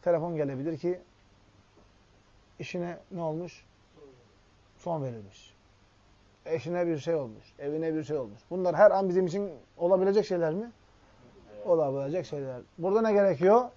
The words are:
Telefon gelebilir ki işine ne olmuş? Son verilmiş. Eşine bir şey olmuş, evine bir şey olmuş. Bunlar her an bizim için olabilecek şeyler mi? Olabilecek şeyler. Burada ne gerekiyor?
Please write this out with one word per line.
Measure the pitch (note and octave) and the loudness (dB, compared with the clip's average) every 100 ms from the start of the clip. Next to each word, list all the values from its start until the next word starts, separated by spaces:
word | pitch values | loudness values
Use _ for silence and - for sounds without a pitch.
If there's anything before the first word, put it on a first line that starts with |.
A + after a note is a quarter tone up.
Telefon | - E3+ E3 E3 | 2 0 0 -2
gelebilir | D3 C3 D3 D#3+ | -4 -4 -6 -4
ki | F3 F3+ - _ _ _ _ _ _ _ _ _ _ _ _ _ _ _ | -4 -4 -8 _ _ _ _ _ _ _ _ _ _ _ _ _ _ _
işine | - F#3 F3 E3+ - | -10 -8 -8 -10 -14
ne | F#3+ | -8
olmuş? | E3 D#3 F3 - _ _ _ - C#3+ B2+ B2 _ _ _ _ _ | -6 -6 -10 -14 _ _ _ -20 -20 -20 _ _ _ _ _ _
Son | F3+ E3 | -8 -6
verilmiş. | C3+ A#2 G2+ - - _ _ _ _ _ _ _ _ _ - | -6 -10 -16 -20 -20 _ _ _ _ _ _ _ _ _ -6
Eşine | D#3+ C3 F3 F3 | -6 -4 -4 -2
bir | D#3+ | -2
şey | D3+ E3 | -2 -4
olmuş, | B2+ G#2+ - - | -4 -12 -20 -12
evine | C#3+ D#3 D#3+ D#3 | -6 -4 -4 -4
bir | |
şey | C3+ D3+ | -4 -6
olmuş. | A#2+ G#2 _ | -6 -12 _
Bunlar | F3+ F#3 D#3 | -4 -2 6
her | G#3 | 6
an | G3 G3 | 8 2
bizim | F3+ F#3 | 2 0
için | F3+ G3+ C#3 - - | -2 -6 -10 -20 -4
olabilecek | F3 F#3+ F#3+ G3+ - | 2 4 4 2 2
şeyler | F3+ E3 | 0 0
mi? | E3 A#3 - _ _ _ _ - - - - - | -2 -8 -14 _ _ _ _ -20 -20 -20 -14 0
Olabilecek | E3+ D3 C3+ C#3 E3+ D#3 | 2 2 -2 -4 -4 -6
şeyler. | D3 C3+ B2 - - | -8 -8 -10 -14 -6
Burada | E3+ G#3 | 0 2
ne | A3+ | 4
gerekiyor? | G3+ G3 D3 F3+ A3+ B3 | 4 4 4 6 6 4